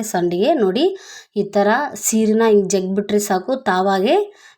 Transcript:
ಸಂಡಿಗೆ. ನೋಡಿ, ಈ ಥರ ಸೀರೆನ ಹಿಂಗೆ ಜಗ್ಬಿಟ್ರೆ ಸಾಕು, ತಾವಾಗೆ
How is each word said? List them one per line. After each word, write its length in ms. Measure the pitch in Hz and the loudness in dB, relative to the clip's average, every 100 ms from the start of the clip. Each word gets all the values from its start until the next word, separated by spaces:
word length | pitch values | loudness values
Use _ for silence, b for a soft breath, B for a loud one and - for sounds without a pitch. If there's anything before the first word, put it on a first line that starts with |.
| 214 | -4
ಸಂಡಿಗೆ. 440 | 180 175 175 247 320 | -2 -2 0 0 2
ನೋಡಿ, 300 | 190 214 370 381 B B B 208 | 2 2 0 -2 B B B -6
ಈ 100 | 202 | -2
ಥರ 180 | 202 202 240 294 - | 0 2 0 -2 -6
ಸೀರೆನ 480 | - 220 220 220 226 | -2 0 2 2 4
ಹಿಂಗೆ 220 | 208 185 | 4 2
ಜಗ್ಬಿಟ್ರೆ 520 | 190 185 196 202 208 | -2 -2 -4 -2 -2
ಸಾಕು, 320 | 208 185 190 262 - | 0 -4 -2 -4 -2
ತಾವಾಗೆ 500 | 185 196 190 214 381 403 B B | 0 0 0 2 0 -2 B B